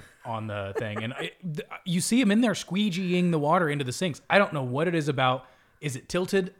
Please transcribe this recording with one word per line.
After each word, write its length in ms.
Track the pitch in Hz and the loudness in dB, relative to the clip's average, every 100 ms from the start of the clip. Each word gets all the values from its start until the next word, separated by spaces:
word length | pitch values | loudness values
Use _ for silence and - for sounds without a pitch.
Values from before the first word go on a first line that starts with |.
| - _ | -14 _
on 220 | 123 110 110 | -10 -8 -6
the 260 | 101 98 - | -6 -6 -4
thing. 240 | 110 104 | -4 -4
And 100 | 113 | -6
I, 200 | 135 165 - | -8 -10 -10
th-, 240 | 185 147 - - | -8 -8 -10 -10
you 160 | 185 175 | -2 -2
see 220 | - 233 | 2 4
'em 80 | 226 | 4
in 100 | 208 | 4
there 120 | 240 | 4
squeegeeing 800 | 170 - 180 214 170 180 180 180 | 0 -2 -2 0 0 0 2 2
the 60 | 160 | 2
water 300 | 143 180 156 | 2 2 2
into 160 | 143 | 0
the 80 | 127 | -4
sinks. 300 | - 185 127 - | -4 -4 -4 2
I 80 | 190 | 4
don't 140 | 202 | 4
know 80 | 151 | 0
what 240 | 123 127 170 | -2 0 0
it 60 | |
is 140 | 165 147 | 0 0
about. 360 | 131 127 131 - _ _ _ | 2 2 2 -4 _ _ _
Is 140 | 151 127 | -8 -8
it 120 | - | -4
tilted? 460 | 175 185 196 185 | -4 0 0 0